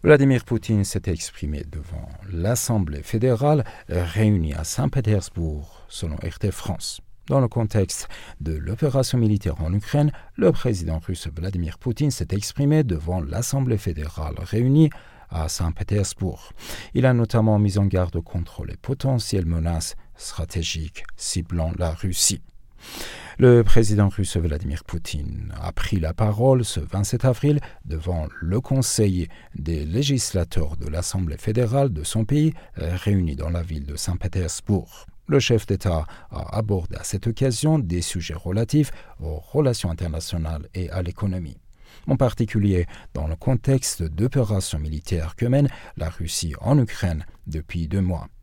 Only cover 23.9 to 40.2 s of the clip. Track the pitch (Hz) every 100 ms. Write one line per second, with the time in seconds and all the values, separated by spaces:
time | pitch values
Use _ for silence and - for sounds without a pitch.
23.9 | 104 98 - 95 - 82 73 76 73 -
24.9 | 82 - 73 71 69 - - 87 - -
25.9 | 101 80 85 110 104 127 131 113 - 73
26.9 | 95 98 120 131 123 147 147 - - -
27.9 | 78 82 87 78 - 80 95 - 135 127
28.9 | - 104 90 78 - - - 73 80 76
29.9 | 98 143 135 - 95 82 - 76 78 76
30.9 | 80 - 98 87 80 - 113 120 135 139
31.9 | 80 73 110 110 147 156 147 - - 82
32.9 | 87 - 98 87 69 80 85 85 78 69
33.9 | 73 - 87 82 92 82 - - 101 -
34.9 | - - - - 143 - 117 - 95 98
35.9 | 82 78 - - - 85 92 107 98 87
36.9 | 95 - 95 117 110 135 117 151 156 95
37.9 | 87 82 92 82 78 90 98 117 151 143
38.9 | - - - 78 76 - 139 143 117 87
39.9 | 82 87 80